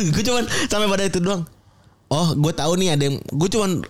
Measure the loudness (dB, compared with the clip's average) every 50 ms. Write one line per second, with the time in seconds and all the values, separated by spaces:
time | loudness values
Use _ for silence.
0 | 0 0 0 0 0 0 0 0 0 -2 -2 -2 -2 -2 0 0 2 2 2 0
1 | 0 0 0 0 0 0 0 -2 -4 -8 -12 -18 _ _ _ -20 _ -20 -20 _
2 | _ _ 0 0 2 2 2 2 0 0 0 0 0 0 2 2 2 2 2 2
3 | 2 0 -2 -4 -6 -6 -2 -2 0 0 2 0 0 0 0 -2 -4 -6